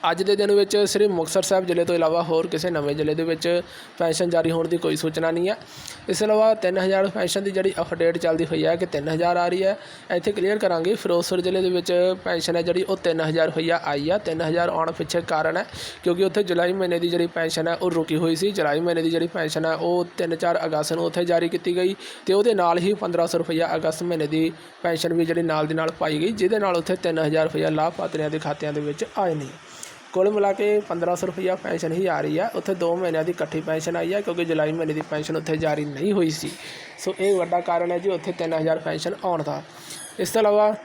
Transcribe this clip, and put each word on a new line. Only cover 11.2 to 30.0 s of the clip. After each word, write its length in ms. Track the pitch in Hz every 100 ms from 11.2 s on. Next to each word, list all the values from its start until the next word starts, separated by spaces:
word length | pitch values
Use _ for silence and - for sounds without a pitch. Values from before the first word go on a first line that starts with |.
| - 185
ਜ਼ਿਲ੍ਹੇ 200 | 180 190
ਦੇ 80 | 185
ਵਿੱਚ 460 | 180 175 175 180 185
ਪੈਨਸ਼ਨ 320 | 185 175 165 170
ਹੈ 60 |
ਜਿਹੜੀ 220 | 175 175
ਉਹ 140 | 190 190
ਤਿੰਨ 240 | 175 160
ਹਜ਼ਾਰ 240 | 156 160 160
ਰੁਪਈਆ 360 | 165 165 170
ਆਈ 260 | 156 143 147
ਆ। 80 | 202
ਤਿੰਨ 240 | 208 160
ਹਜ਼ਾਰ 280 | 160 170 170
ਆਉਣ 220 | 165 160
ਪਿੱਛੇ 300 | 165 160 175
ਕਾਰਨ 360 | 170 160 160 170
ਹੈ 80 | 226 - - -
ਕਿਉਂਕਿ 200 | - 175
ਉੱਥੇ 200 | 190 190
ਜੁਲਾਈ 300 | 196 170 180
ਮਹੀਨੇ 260 | 190 185 170
ਦੀ 100 | 175
ਜਿਹੜੀ 180 | 170 170
ਪੈਨਸ਼ਨ 400 | 170 165 165 160
ਹੈ 80 | 170
ਉਹ 160 | 180
ਰੁਕੀ 240 | 170 160 156
ਹੋਈ 200 | 170 160
ਸੀ। 160 | 190
ਜੁਲਾਈ 280 | 202 151 147
ਮਹੀਨੇ 220 | 170 165
ਦੀ 80 | 165
ਜਿਹੜੀ 180 | 165 165
ਪੈਨਸ਼ਨ 380 | 190 160 156 160
ਹੈ 80 |
ਉਹ 320 | 160 170 180 175 -
ਤਿੰਨ 180 | 170 165
ਚਾਰ 300 | 175 170 165
ਅਗਸਤ 280 | 156 151
ਨੂੰ 120 | 165 170
ਉੱਥੇ 200 | 165 175
ਜਾਰੀ 240 | 170 170
ਕੀਤੀ 260 | 170 175 175
ਗਈ 200 | 185 196 - - -
ਤੇ 80 |
ਉਹਦੇ 200 | 190 220
ਨਾਲ 240 | 208 175 170
ਹੀ 160 | 180
ਪੰਦਰਾਂ 340 | 208 190 170 170
ਸੌ 100 | 170
ਰੁਪਈਆ 380 | 165 165 165 160
ਅਗਸਤ 280 | 160 156
ਮਹੀਨੇ 240 | 175 170 151
ਦੀ 240 | 156 160 160 - -
ਪੈਨਸ਼ਨ 300 | 175 160 170
ਵੀ 120 | 165 165
ਜਿਹੜੀ 160 | 170
ਨਾਲ 260 | 170 156 156
ਦੀ 60 |
ਨਾਲ 180 | 160 160
ਪਾਈ 280 | 165 160 151
ਗਈ, 120 | 180
ਜਿਹਦੇ 280 | 214 190 214
ਨਾਲ 180 | 196 175
ਉੱਥੇ 180 | 165 185
ਤਿੰਨ 240 | 175 160
ਹਜ਼ਾਰ 240 | 156 156
ਰੁਪਈਆ 260 | 156 151 156
ਲਾਭਪਾਤਰੀਆਂ 600 | 156 160 165 160 156 151
ਦੇ 100 | 156
ਖਾਤਿਆਂ 340 | 156 147 151
ਦੇ 80 | 147
ਵਿੱਚ 240 | 147 147 220 -
ਆਏ 180 | 190 156
ਨੇ। 100 | 135 - - - - -